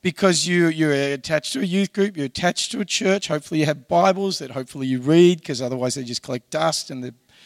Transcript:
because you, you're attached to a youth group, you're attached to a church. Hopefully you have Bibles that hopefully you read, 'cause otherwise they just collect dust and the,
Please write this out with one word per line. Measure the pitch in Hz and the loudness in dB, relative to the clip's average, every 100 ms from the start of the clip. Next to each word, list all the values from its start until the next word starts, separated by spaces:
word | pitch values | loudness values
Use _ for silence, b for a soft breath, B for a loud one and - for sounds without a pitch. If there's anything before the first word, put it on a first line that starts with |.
because | 180 - 196 160 | -2 2 2 2
you, | 156 175 170 | 0 2 2
you're | 160 156 | 2 2
attached | 139 139 139 - 156 - | 2 0 -4 -2 -4 -2
to | 269 | -4
a | |
youth | 196 185 196 | -2 0 0
group, | - 202 175 | 0 -2 -2
you're | 139 | -8
attached | - 175 - - | -2 -2 -2 -6
to | - | -6
a | |
church. | 202 - 190 196 - | -4 -2 0 0 -2
Hopefully | 151 - 156 | -6 -2 -2
you | 151 | 0
have | 143 123 | -2 0
Bibles | 175 190 190 196 - | 4 4 2 -2 -4
that | 135 | -8
hopefully | 131 127 139 131 | -10 -10 -6 -2
you | 127 | -2
read, | 131 165 175 170 | 4 8 8 4
'cause | - 127 | -4 -6
otherwise | 123 127 127 | -4 -2 -4
they | 139 | -4
just | 123 120 | -8 -10
collect | - 123 _ | -8 -10 _
dust | 156 165 147 - | -2 0 -2 -8
and | 131 | -10
the, | 123 117 _ b | -12 -14 _ b